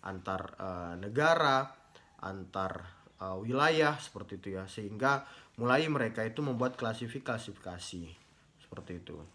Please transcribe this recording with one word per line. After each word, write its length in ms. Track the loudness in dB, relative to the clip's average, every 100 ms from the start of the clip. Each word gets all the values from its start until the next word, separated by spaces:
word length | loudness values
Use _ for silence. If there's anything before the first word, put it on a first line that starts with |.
antar, 560 | -8 -8 -4 -4 -6 -8
eh, 340 | -8 -6 -6 -8
negara, 720 | -4 2 6 6 6 4 2 -8 _ -20 -20 -12
antar, 640 | -8 -8 -6 -2 -2 -4 -12 -18 -20 _
eh, 220 | -8 -6
wilayah, 560 | -2 4 4 6 4 4
seperti 400 | -6 -12 -10 -8
itu 120 | -6 -6
ya. 80 | -6
Sehingga 560 | -8 -8 0 4 4 0 -18 -18 -2
mulai 320 | 4 4 4
mereka 320 | 2 2 0
itu 240 | -2 -2
membuat 320 | -2 2 0 0
klasifikasi-klasifikasi, 1300 | -4 -2 -6 -6 -4 -4 -6 -12 -10 -10 -10 -10 -10 -14 _ _ _ _
seperti 320 | -14 -14 -10 -12
itu. 160 | -10 -14 -14